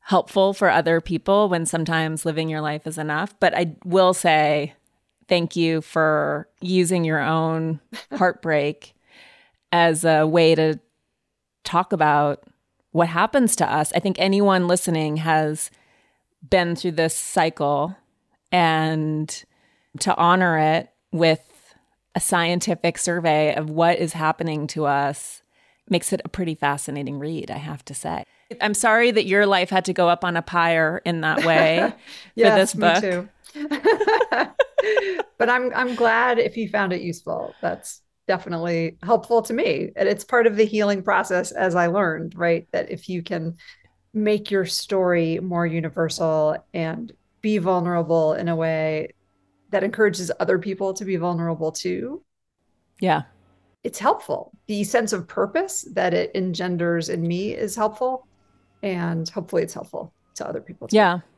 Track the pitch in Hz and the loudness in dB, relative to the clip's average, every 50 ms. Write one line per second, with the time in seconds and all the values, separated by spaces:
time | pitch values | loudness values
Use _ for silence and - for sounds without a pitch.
0 | _ - 196 180 - - - 202 190 196 196 - 208 180 104 151 156 165 165 165 | _ 2 0 0 0 2 0 2 2 2 2 2 2 4 4 4 2 2 0 0
1 | - - 175 156 _ - 196 202 214 196 180 170 165 160 - 165 160 156 165 160 | 0 -2 -6 -4 _ 2 4 4 4 2 0 -2 -2 -2 -2 -4 -2 0 0 -2
2 | 160 156 160 156 - 170 151 156 160 160 156 156 151 151 151 151 _ 160 156 165 | 0 -2 -4 -4 -4 -4 -2 -2 -4 -4 -4 -4 -4 -4 -6 -6 _ -10 -8 -8
3 | 151 151 147 156 175 196 - _ 202 180 - - 180 160 156 - - 180 170 190 | -6 -4 -4 -4 -4 -6 -4 _ 0 2 2 2 -2 -2 -4 -10 -6 2 4 6
4 | 185 180 185 185 - 175 156 156 151 151 151 151 143 151 - _ _ _ _ _ | 6 6 4 2 2 4 4 4 4 4 2 0 -2 -4 -10 _ _ _ _ _
5 | _ _ _ _ _ - 180 175 170 160 - 170 165 165 160 160 156 - - 165 | _ _ _ _ _ 0 0 0 0 -2 0 0 0 2 0 -2 -4 -2 0 2
6 | 160 156 151 151 147 147 147 147 160 _ _ _ 185 180 185 185 180 165 185 175 | 2 2 2 2 0 -2 -4 -6 -8 _ _ _ -4 0 2 2 2 2 2 0
7 | 165 160 160 151 139 147 160 160 160 160 160 160 160 160 160 151 _ _ - - | 0 0 0 0 0 0 0 0 0 0 -2 -2 -2 -4 -4 -6 _ _ -20 -20
8 | - _ - - 185 180 - - - 170 156 147 143 147 151 _ - - _ _ | -14 _ -2 0 0 0 0 -2 -2 0 0 2 0 0 -4 _ -16 -20 _ _
9 | _ _ _ - - - - _ _ _ _ _ _ _ - 170 170 170 160 156 | _ _ _ -20 -20 -20 -20 _ _ _ _ _ _ _ 2 4 4 4 4 2
10 | 165 165 156 151 156 156 156 170 165 160 165 156 160 156 156 - _ _ _ _ | 2 4 4 4 4 4 4 6 6 6 6 6 4 2 0 -2 _ _ _ _
11 | _ _ _ _ _ _ _ _ _ _ _ _ _ - - 170 180 - 202 165 | _ _ _ _ _ _ _ _ _ _ _ _ _ 0 0 0 0 2 2 2
12 | 156 151 147 147 147 147 147 - _ _ _ _ _ _ _ _ _ _ - 165 | 4 4 4 4 4 2 0 -2 _ _ _ _ _ _ _ _ _ _ 0 2
13 | 170 165 165 170 196 226 - 277 247 214 - - 170 - - 151 151 - - 170 | 2 2 2 0 0 2 4 2 4 4 2 0 0 0 2 0 0 0 -2 -2
14 | - 196 185 - - 196 196 202 202 202 190 180 180 175 180 185 - - 165 160 | 0 0 0 0 0 2 4 4 4 4 4 4 4 2 2 0 2 0 0 0
15 | 156 151 151 156 156 165 160 156 156 151 156 151 - - _ _ _ _ _ _ | 0 -2 -2 -2 0 2 2 2 2 0 -2 -4 -8 -12 _ _ _ _ _ _
16 | _ _ _ _ _ _ _ _ - 131 - 185 175 170 170 - - 185 160 160 | _ _ _ _ _ _ _ _ -4 0 2 2 2 2 -2 -4 -4 -4 0 0
17 | 160 160 160 - - - - 190 160 165 160 - 156 143 147 139 147 175 190 _ | 0 0 0 -4 -8 -2 0 0 0 0 0 -2 -2 0 0 0 -2 -4 -6 _
18 | _ _ _ _ _ _ _ _ _ _ - 180 175 269 269 262 160 160 160 156 | _ _ _ _ _ _ _ _ _ _ 2 2 4 4 2 2 0 0 0 -2
19 | 156 156 156 151 156 151 - - - _ _ _ _ _ _ _ _ _ _ - | -2 -2 -2 -4 -4 -6 -10 -16 -16 _ _ _ _ _ _ _ _ _ _ -4
20 | - 196 - - 170 175 180 185 185 175 165 156 156 156 156 165 - _ _ _ | -2 -2 2 4 4 4 4 4 4 2 2 2 2 2 2 0 -2 _ _ _
21 | _ _ - 160 170 160 156 - _ _ _ - _ _ _ _ _ _ _ _ | _ _ -2 2 4 4 4 2 _ _ _ -20 _ _ _ _ _ _ _ _
22 | _ _ _ 180 - - 185 175 170 165 175 175 - - 175 - - 170 165 - | _ _ _ -4 -2 0 0 0 2 0 0 -2 0 -2 -4 -2 -2 -4 -2 -2
23 | - 180 170 175 165 165 151 151 151 151 - - 156 156 151 160 170 170 175 - | -4 -2 -2 0 2 2 2 4 2 2 0 -2 -4 -4 0 2 2 2 2 2
24 | 170 160 - 165 156 156 156 - 165 165 151 151 147 143 - 156 151 143 143 143 | -2 -4 -4 -2 -2 -2 -2 -2 -4 -4 -4 -6 -6 -6 -6 -4 -2 0 0 0
25 | 143 143 147 - - - - - _ _ _ _ _ _ _ _ _ - 190 175 | 0 -2 -4 -8 -14 -16 -18 -20 _ _ _ _ _ _ _ _ _ -4 -2 -2
26 | - - 196 185 - - - 190 185 165 156 - - 143 143 135 - - 139 143 | -2 -2 -4 -4 -6 -8 -8 -6 -4 -6 -4 -2 -2 -2 -2 -2 -6 -8 -8 -8
27 | 143 131 143 139 139 151 165 151 - - - - 147 151 151 139 - - 151 - | -8 -8 -8 -8 -8 -8 -8 -8 -10 -10 -12 -10 -10 -10 -12 -12 -14 -14 -16 -10
28 | - 156 165 - - _ _ _ _ _ - - - 214 208 - - 233 214 233 | -8 -8 -8 -8 -10 _ _ _ _ _ -8 -4 -4 -2 -2 0 2 4 4 4
29 | 240 247 214 220 - 190 185 202 208 202 196 185 180 175 190 190 180 190 175 - | 4 4 2 2 2 2 4 4 4 4 4 2 2 2 0 0 0 0 0 2
30 | 180 170 175 170 - 175 175 170 165 - 180 175 170 170 165 160 160 156 170 - | 4 4 2 2 0 -2 -2 -2 -4 -2 0 2 2 4 4 2 2 0 0 -2
31 | _ 175 170 165 156 160 151 - - 165 160 160 165 156 160 175 202 220 - - | _ -4 -4 -2 -2 0 0 0 2 2 4 4 4 4 2 2 0 -2 -4 -8
32 | - - - - - - _ 226 233 226 - 196 190 - - 170 - 175 165 190 | -20 -20 -20 -20 -20 -12 _ 4 4 6 6 6 4 2 0 2 2 4 4 4
33 | 214 190 180 175 185 208 _ _ _ - - 294 294 302 294 277 - 392 453 - | 2 0 -4 -4 -6 -10 _ _ _ -20 -12 -12 -8 -6 -6 0 2 2 2 4
34 | 415 403 440 453 453 427 - - - - - - 508 - _ - 508 427 427 - | 2 2 2 2 2 0 0 -2 -2 -4 0 0 0 0 _ 0 0 2 2 0
35 | 392 392 370 339 - _ _ - 233 226 247 247 254 247 - - 254 247 247 226 | 0 0 -4 -6 -6 _ _ -2 0 2 2 0 0 -2 -2 -2 -2 -2 0 0
36 | 233 226 226 226 247 254 240 226 233 214 - 226 220 208 - 208 196 185 180 175 | 2 2 4 2 2 2 2 2 0 -2 -2 -6 -6 -4 -2 -2 -2 0 -2 -4
37 | - 175 165 - _ 156 - - - - - _ - 170 175 - - - - - | -4 -8 -10 -8 _ -8 -8 -6 -8 -10 -12 _ -6 -6 -6 -6 -12 -18 -18 -18
38 | _ _ _ _ _ - 190 175 - 170 175 165 165 175 170 165 165 165 165 _ | _ _ _ _ _ -4 -4 -4 -4 -8 -8 -6 -4 -4 -2 -2 -4 -4 -6 _
39 | - 185 226 214 - - 233 226 226 - 226 247 339 - 156 139 - - - - | 0 0 0 0 2 2 0 0 2 0 -4 -2 0 0 0 -2 -4 -6 -4 0
40 | 202 196 202 202 - - - 240 226 226 208 208 220 208 214 214 208 202 202 190 | 0 0 0 -2 -4 0 2 4 4 4 4 2 0 2 2 0 0 0 0 0
41 | 185 208 196 185 190 - 185 180 170 - - - 185 185 170 180 175 170 170 202 | 0 0 0 0 0 0 -2 -2 -2 -4 -4 -2 0 2 2 2 2 2 2 2
42 | 196 170 160 160 165 165 - - 170 170 170 165 165 _ - 180 - - - 165 | 0 0 -2 -4 -8 -10 -6 -2 0 0 0 0 -2 _ -4 -4 -4 -4 -8 -12
43 | - - 185 175 170 - 180 170 160 165 165 _ - - - _ _ _ _ _ | -8 -8 -8 -8 -6 -6 -8 -6 -6 -8 -10 _ -20 -20 -20 _ _ _ _ _
44 | _ _ - 214 214 208 214 208 208 - 202 196 180 - - - - - 208 190 | _ _ -6 -2 0 0 0 0 -2 -2 -2 -2 -2 -2 -4 -8 -4 -2 -2 0
45 | 185 180 175 170 165 160 165 - 180 185 175 170 170 170 160 165 160 156 - 190 | 2 2 2 2 2 0 -2 -4 -4 -4 -2 -2 -2 0 -2 -2 -4 -4 -2 -2
46 | 165 156 - - 165 160 156 156 151 151 151 - _ _ - 170 165 160 160 - | -2 -2 -2 -2 -2 0 2 2 2 0 0 -2 _ _ -6 -6 -4 -4 -6 -8
47 | 233 220 - _ _ _ _ _ - 214 214 208 165 185 185 180 170 175 175 170 | -10 -14 -16 _ _ _ _ _ -4 -2 -2 0 0 0 0 0 0 0 0 -2
48 | 165 147 165 165 160 156 156 - 175 170 170 160 160 160 160 160 156 156 156 156 | 0 2 2 2 2 2 0 0 -2 -2 -2 -2 -2 -2 -2 -2 -2 -2 -2 -4
49 | - - - _ _ _ _ _ _ _ _ _ _ _ - 196 185 214 - - | -6 -8 -12 _ _ _ _ _ _ _ _ _ _ _ -2 -2 -2 -2 0 2
50 | 220 202 165 185 180 165 - - - 185 190 180 180 202 190 190 196 190 190 - | 2 2 2 -2 -6 -6 -4 -2 0 0 0 0 0 -6 -6 -4 -4 -4 -4 -6
51 | 214 190 190 170 170 175 175 165 170 170 165 156 160 156 160 - - 180 180 190 | -6 -4 -4 -2 -2 -2 -2 -2 -2 -4 -4 -2 -4 -6 -6 -4 -6 -4 -4 -4
52 | 220 247 294 370 _ _ _ _ _ _ _ _ _ _ _ _ _ _ _ _ | -6 -8 -10 -12 _ _ _ _ _ _ _ _ _ _ _ _ _ _ _ _
53 | - 185 - 151 139 _ _ _ _ _ _ _ _ _ _ _ _ 240 - - | 0 0 0 0 -2 _ _ _ _ _ _ _ _ _ _ _ _ -12 -10 -2
54 | 208 277 - - - - 143 - - - - _ _ - 214 202 208 202 - - | 0 0 0 0 -4 -8 -8 -8 -8 -16 -20 _ _ -8 -4 -4 -4 0 0 0
55 | 226 208 220 185 170 - - 190 190 202 - 330 392 381 - - - - 165 185 | 0 0 -4 -6 -6 -8 -4 -4 -4 -2 -2 -4 -4 -4 -8 -10 -12 -6 -4 -2
56 | 180 180 170 175 175 - - 190 185 185 170 170 180 180 180 170 175 170 170 170 | -2 0 0 0 -2 -2 -4 -4 -4 -4 -4 -4 -4 -4 -2 -2 -2 -2 -2 -2
57 | 160 170 175 170 165 170 175 180 196 214 - - 220 208 - 233 214 214 214 - | -2 -4 -4 -4 -2 -4 -4 -4 -4 -6 -6 -6 -6 -6 -4 -2 -4 -4 -2 -4
58 | 254 254 262 254 _ _ _ _ _ _ _ _ _ _ _ _ - 196 185 175 | -4 -4 -4 -6 _ _ _ _ _ _ _ _ _ _ _ _ -8 -6 -4 -4
59 | 170 170 165 165 160 165 - 208 170 - - 170 165 - - - - - - - | -4 -4 -4 -4 -6 -6 -8 -10 -10 -4 -2 -2 -2 -2 -8 -14 -16 -12 -12 -12
60 | - - _ _ _ _ _ - - - - - - - 175 _ - - 208 214 | -12 -12 _ _ _ _ _ -12 -10 -10 -10 -10 -12 -14 -18 _ -6 0 2 4
61 | 208 180 175 180 - _ _ | 4 4 2 -2 -8 _ _